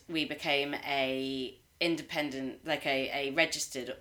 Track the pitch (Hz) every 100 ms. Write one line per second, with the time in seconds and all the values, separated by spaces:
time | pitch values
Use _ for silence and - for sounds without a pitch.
0 | - 160 143 147 165 143 143 139 147 139
1 | 135 131 135 135 127 - _ - 170 160
2 | 151 160 147 131 131 - - 147 147 135
3 | 131 139 139 139 160 - - 135 123 -